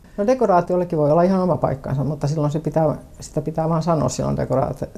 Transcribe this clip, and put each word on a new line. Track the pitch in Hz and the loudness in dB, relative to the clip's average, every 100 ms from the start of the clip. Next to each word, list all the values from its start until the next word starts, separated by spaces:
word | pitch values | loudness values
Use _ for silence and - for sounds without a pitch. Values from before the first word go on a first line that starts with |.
| - - | -12 -4
No, | 208 | 0
dekoraatiollekin | 262 214 175 175 180 175 165 | 2 4 4 2 0 0 2
voi | 147 | 4
olla | 160 | 4
ihan | 180 190 | 4 2
oma | 180 147 | 2 0
paikkansa, | - 139 - 139 | 0 -2 -4 -2
mutta | 135 156 139 | -2 -2 -2
silloin | 160 147 | 0 -2
se | 151 | -2
pitää, | 156 160 156 147 - - | -2 0 0 0 -8 -18
sitä | - - | -10 -6
pitää | 156 160 160 | -4 -2 -2
vaan | 165 | 0
sanoa | 165 165 - | 0 0 0
silloin | - 135 139 | -2 -2 -2
dekoraat-, | 127 131 131 - - | -2 0 -2 -4 -10